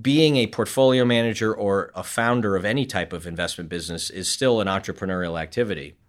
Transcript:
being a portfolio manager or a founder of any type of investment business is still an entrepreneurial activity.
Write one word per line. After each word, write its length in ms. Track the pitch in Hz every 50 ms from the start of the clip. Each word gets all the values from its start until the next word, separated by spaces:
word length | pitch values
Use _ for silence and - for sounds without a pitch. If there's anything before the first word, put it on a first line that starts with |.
being 360 | 110 131 143 156 160 151 147
a 100 | 131 113
portfolio 580 | 107 - - 107 - - 131 135 131 127 127 123
manager 480 | 120 120 117 117 113 107 - 113 110 107
or 380 | - 104 101 98 98 - - -
a 100 | 92 92
founder 520 | - - 120 117 117 123 123 110 101 98
of 80 | 92 90
any 220 | 104 120 143 127
type 260 | - - 95 85 80 90
of 140 | 82 80
investment 420 | 85 85 85 87 85 - - 85 78
business 400 | 87 85 78 82 85 80 - -
is 220 | - 95 90 -
still 300 | - - 131 127 120 110
an 80 | 101 98
entrepreneurial 720 | 95 98 - - - - 98 92 92 90 87 85 82 82
activity. 560 | 80 80 - 120 120 104 92 73 69 76 - _ _